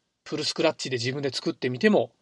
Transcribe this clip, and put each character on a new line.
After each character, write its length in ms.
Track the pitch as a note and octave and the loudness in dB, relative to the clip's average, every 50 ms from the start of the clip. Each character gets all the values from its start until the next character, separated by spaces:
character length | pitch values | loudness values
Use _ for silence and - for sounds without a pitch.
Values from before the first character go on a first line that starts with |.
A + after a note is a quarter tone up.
| _ _ _ _ _ | _ _ _ _ _
フ 120 | - D#3+ | -6 -6
ル 80 | D3+ D3+ | -4 -2
ス 80 | - | -2
ク 100 | - - | 0 0
ラ 100 | D#3+ D#3+ | 0 0
ッ 40 | D#3 | 0
チ 140 | - - C#3+ | -2 -4 -4
で 60 | B2+ | -4
自 160 | A#2+ A2+ B2+ | -2 -2 -4
分 100 | C3 D3 | -4 -2
で 80 | C#3 C#3 | -4 -4
作 200 | - - - E3+ | -4 -4 -4 -6
っ 40 | D#3 | -4
て 160 | - - B2+ | -2 -4 -4
み 80 | B2 B2 | 0 2
て 120 | - G#3+ | 4 6
も 220 | G#3 D3+ A2+ - _ _ | 6 4 4 0 _ _